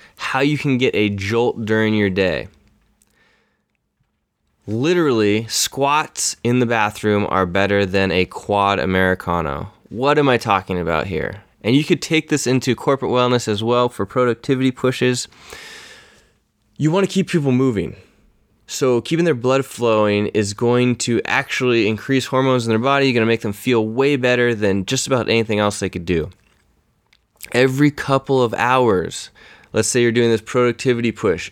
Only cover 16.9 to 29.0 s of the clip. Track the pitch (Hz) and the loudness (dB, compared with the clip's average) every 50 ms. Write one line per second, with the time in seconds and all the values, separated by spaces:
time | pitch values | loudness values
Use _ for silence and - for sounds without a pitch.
16.9 | 160 190 196 185 - 190 185 - - 170 143 139 127 123 131 135 117 98 87 - | 0 2 0 0 0 -2 -2 0 0 0 0 2 2 2 2 2 0 0 -2 -4
17.9 | - - - _ _ _ _ _ _ _ _ _ _ _ _ - - - 147 131 | -6 -12 -20 _ _ _ _ _ _ _ _ _ _ _ _ -12 -6 -2 0 2
18.9 | 123 120 117 - 165 160 175 170 147 120 110 127 131 135 135 - - - 120 117 | 2 2 0 0 0 0 2 2 0 0 0 0 2 0 0 -2 -6 -2 0 2
19.9 | 110 107 107 104 104 104 104 - - 110 107 101 104 - 120 120 123 123 123 123 | 2 4 4 2 2 0 0 0 0 0 -2 -2 -2 -2 0 2 2 4 2 2
20.9 | 120 117 - - 120 113 - - 104 131 139 - - - 131 127 120 120 107 101 | 0 0 -2 -2 -2 -2 0 0 0 -2 -2 -2 -4 -2 0 0 2 2 2 0
21.9 | 110 101 - - 135 131 123 - - 131 131 135 131 127 113 113 110 110 117 135 | 0 -2 -2 -2 -2 -2 0 0 0 0 2 2 2 2 2 0 0 0 2 2
22.9 | 139 139 139 135 120 120 113 113 117 113 - 113 101 - - 127 127 117 110 110 | 2 2 2 2 2 2 2 2 0 0 -2 -4 -6 -4 -2 0 2 2 2 0
23.9 | 110 120 135 143 147 135 123 123 123 123 123 120 117 104 107 101 95 98 95 - | 0 0 2 2 2 2 2 2 2 2 2 2 0 0 0 0 0 0 -2 -2
24.9 | 135 131 - - 135 123 110 - 110 113 113 110 110 104 104 104 101 - 101 92 | -4 -4 -2 0 0 0 0 2 2 0 0 0 0 0 0 0 0 -2 -4 -4
25.9 | - 90 87 85 90 82 76 95 - _ _ _ _ _ _ _ _ _ _ _ | -6 -6 -4 -2 -2 -2 -2 -4 -8 _ _ _ _ _ _ _ _ _ _ _
26.9 | _ _ _ _ _ _ _ _ _ _ - - - 120 131 135 131 135 147 147 | _ _ _ _ _ _ _ _ _ _ -12 -4 0 2 2 2 2 2 2 2
27.9 | 143 - - - 139 135 - - 139 131 127 117 107 - 113 120 127 131 127 117 | 2 0 -2 -2 -2 0 0 0 0 2 2 0 0 0 0 2 2 2 2 2
28.9 | 101 90 | 2 2